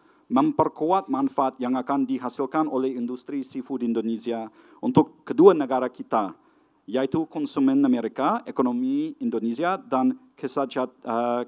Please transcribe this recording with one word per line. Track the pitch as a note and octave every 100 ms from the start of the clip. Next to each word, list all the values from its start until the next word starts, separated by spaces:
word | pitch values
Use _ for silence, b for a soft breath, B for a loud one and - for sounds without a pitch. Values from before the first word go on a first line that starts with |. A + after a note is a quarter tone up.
| b b b
memperkuat | B2 D#3 D3 D#3 - D#3 F#3+ -
manfaat | C3 C#3 - C3 C3
yang | B2 C3
akan | B2 C#3 C3
dihasilkan | B2+ B2 C3 C3+ D#3 D#3
oleh | C3 C3 B2+
industri | A#2+ B2 - C#3 C3
seafood | C3+ B2 B2 A#2
Indonesia | A#2 A2 A2 A#2 A#2 A2+ B B B
untuk | A#2 C#3+ D3 - -
kedua | B2+ F#3+ E3
negara | C3 B2+ B2
kita, | - - A#2 F#2+ - b b b b -
yaitu | B2 C3+ D#3+ D#3
konsumen | D#3+ C#3+ D3+ C3+ C3+
Amerika, | C#3 B2 A2+ - D3 A3+ -
ekonomi | A#2 B2+ A#2+ C3 C#3 D#3 -
Indonesia, | A#2 A2+ A2+ A#2 E3+
dan | F#3+ - C3 B2+ B2+ _ -
kesejat-, | C3 C#3+ C3+ B2+ B2+ -
eh, | A#2+ A#2 A#2+ A#2+